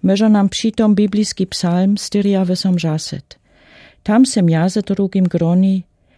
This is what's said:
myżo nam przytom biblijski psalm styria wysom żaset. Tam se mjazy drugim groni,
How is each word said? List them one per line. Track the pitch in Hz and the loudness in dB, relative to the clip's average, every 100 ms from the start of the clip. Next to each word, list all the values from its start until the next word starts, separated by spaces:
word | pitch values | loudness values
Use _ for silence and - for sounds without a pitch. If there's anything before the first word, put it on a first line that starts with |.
myżo | 185 196 220 | -2 2 2
nam | 208 196 | 2 2
przytom | - 226 - 214 | -2 -4 0 2
biblijski | 202 208 208 214 - 185 | 2 0 0 -4 -4 -6
psalm | - 175 175 190 202 | -4 -2 0 0 -2
styria | - 208 202 196 | -2 -2 0 0
wysom | 185 185 190 180 | 0 -2 0 0
żaset. | 160 156 - - - - _ _ _ - - _ | -2 -4 -6 -12 -14 -20 _ _ _ -20 -20 _
Tam | - 214 262 | 0 2 2
se | 220 | 2
mjazy | 175 160 180 208 | 2 2 0 -2
drugim | - 196 196 196 | -4 -2 -2 0
groni, | 180 170 165 180 190 190 - _ _ | 0 0 0 2 2 0 -6 _ _